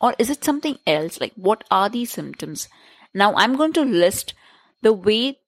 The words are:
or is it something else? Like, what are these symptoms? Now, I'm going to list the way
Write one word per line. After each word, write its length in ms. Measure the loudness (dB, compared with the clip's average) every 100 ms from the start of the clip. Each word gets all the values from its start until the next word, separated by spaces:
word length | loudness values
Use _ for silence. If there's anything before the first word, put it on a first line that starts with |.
or 120 | -2 0
is 100 | -2
it 140 | -2
something 340 | -2 -2 -4 -4 0
else? 360 | 0 -2 -6
Like, 120 | -10 -2
what 280 | -2 -2 0
are 180 | 0 0
these 220 | -2 -6
symptoms? 560 | -8 -12 -12 -12 -12 -14 _ _ _ _
Now, 200 | 0 2 4
I'm 200 | 2 2
going 180 | 0
to 100 | 2
list 500 | 2 2 2 0 -8 -16 _ _ _ _
the 120 | 2
way 460 | 2 2 0 0 -6